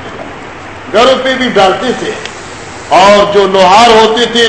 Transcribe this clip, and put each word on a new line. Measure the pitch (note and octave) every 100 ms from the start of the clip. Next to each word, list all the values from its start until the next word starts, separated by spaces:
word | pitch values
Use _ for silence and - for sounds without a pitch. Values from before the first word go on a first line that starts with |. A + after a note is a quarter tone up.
| - - - - - - - - -
گھروں | G3+ B3+ B3+
پہ | C4
بھی | C4 B3
ڈالتے | G3 C4+ - B3+ -
تھے، | - - - - - - - - -
اور | D#3 G3 G3+ G3+
جو | G3+ F#3+
لوہار | F#3+ F#3 G#3 A#3
ہوتے | A3 A3 A#3+ A#3
تھے | A#3